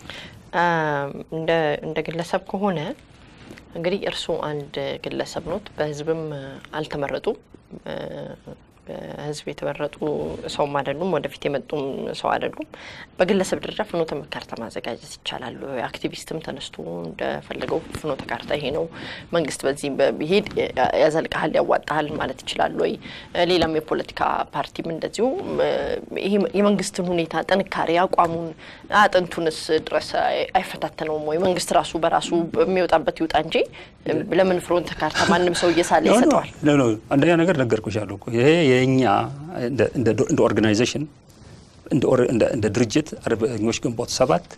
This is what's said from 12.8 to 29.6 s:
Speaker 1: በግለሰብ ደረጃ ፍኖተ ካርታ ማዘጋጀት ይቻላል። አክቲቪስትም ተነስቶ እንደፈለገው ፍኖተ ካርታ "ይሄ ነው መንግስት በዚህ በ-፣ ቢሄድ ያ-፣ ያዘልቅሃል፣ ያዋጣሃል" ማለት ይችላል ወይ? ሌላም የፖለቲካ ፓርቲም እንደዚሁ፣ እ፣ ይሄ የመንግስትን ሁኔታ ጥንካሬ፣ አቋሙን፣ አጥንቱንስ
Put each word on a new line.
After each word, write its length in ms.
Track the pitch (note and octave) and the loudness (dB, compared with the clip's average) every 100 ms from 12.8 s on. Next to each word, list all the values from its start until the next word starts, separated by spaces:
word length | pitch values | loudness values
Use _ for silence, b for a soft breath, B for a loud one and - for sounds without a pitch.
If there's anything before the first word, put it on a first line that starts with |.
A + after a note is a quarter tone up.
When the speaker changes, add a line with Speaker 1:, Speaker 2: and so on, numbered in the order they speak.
| B B B | B B B
Speaker 1:
በግለሰብ 460 | - F#3 G3+ F#3 D3+ | 0 2 2 0 -2
ደረጃ 220 | - - | -4 -6
ፍኖተ 280 | G#3+ F3 E3 D3+ C#3 | -4 -2 -2 -4 -8
ካርታ 240 | B2+ - - | -12 -10 -10
ማዘጋጀት 560 | A2+ - - A#2 - | -10 -8 -8 -8 -10
ይቻላል። 420 | - - - B2 - C3+ C3 | -14 -10 -8 -8 -10 -8 -6
አክቲቪስትም 580 | C#3 - D#3+ D#3+ - D#3+ | -6 -4 -6 -6 -8 -8
ተነስቶ 340 | D#3 C#3 - - D#3+ E3+ | -8 -10 -10 -12 -10 -8
እንደፈለገው 800 | E3+ - C3 D3 D3+ C#3 - D#3 - | -8 -6 -4 -4 -6 -8 -4 -4 -4
ፍኖተ 320 | - D#3 C3+ | -8 -6 -6
ካርታ 260 | - A#2 - | -6 -8 -4
"ይሄ 120 | D3 C3+ | -4 -2
ነው 140 | D#3 E3 B B B B | -4 -4 B B B B
መንግስት 300 | E3+ D3+ - | -2 -2 -2
በዚህ 260 | C3+ C#3+ C#3+ | -2 -2 -2
በ-፣ 200 | C3+ C#3 | 2 2
ቢሄድ 340 | - D3+ G3 G3+ | 2 2 2 2
ያ-፣ 340 | - - - - - | -2 -2 2 2 4
ያዘልቅሃል፣ 580 | D#3 D#3 D#3+ - E3 | 4 4 -2 -2 0
ያዋጣሃል" 560 | D#3 C#3+ - - D3+ D3 | 2 2 0 0 -2 -2
ማለት 260 | D3+ C3+ B2+ | -4 -6 -6
ይችላል 340 | - - - - | -6 -2 0 0
ወይ? 160 | E3 - B B B - | -2 -2 B B B 0
ሌላም 300 | F3 F3 D#3+ | 4 4 4
የፖለቲካ 460 | D#3 D#3 D#3 - - D#3 - - | 0 0 -2 -4 -2 0 0 -2
ፓርቲም 400 | D3+ - - E3 | -4 -6 -6 -6
እንደዚሁ፣ 400 | D#3+ - - A#3 F4+ - D3+ | -6 -6 0 0 0 -2 0
እ፣ 120 | D3 C3+ C#3+ - - - | 2 0 -2 -6 -6 -4
ይሄ 160 | - G3+ F#3+ | 0 2 2
የመንግስትን 540 | F#3+ G3+ G3 F#3 - F3+ | 2 4 4 0 -4 -2
ሁኔታ 260 | F3+ E3 D#3+ | 0 0 -2
ጥንካሬ፣ 460 | - F#3+ F#3+ - D#3+ E3+ | 2 0 0 -2 2 2
አቋሙን፣ 480 | F#3+ - E3+ E3 E3 D#3+ B B - G3 | 4 4 2 0 -6 -10 B B 0 4
አጥንቱንስ 640 | G3+ F#3 F3 - E3 D#3 | 6 4 0 0 -2 -2